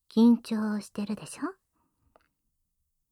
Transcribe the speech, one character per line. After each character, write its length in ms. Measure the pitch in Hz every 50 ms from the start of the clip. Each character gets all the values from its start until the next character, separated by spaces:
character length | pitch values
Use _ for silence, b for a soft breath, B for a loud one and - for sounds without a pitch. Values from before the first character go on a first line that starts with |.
| _ _
緊 280 | - 220 226 240 233 233
張 420 | - - 226 214 214 214 208 208
し 120 | - -
て 120 | - - 208
る 100 | 208 214
で 100 | 202 156
し 140 | - - - 269 339 392 _ _ _ _ _ _ _ _ _ _ _ _ - _ _ _ _ _ _ _ _ _ _ _ _ _ _ _ _ _ _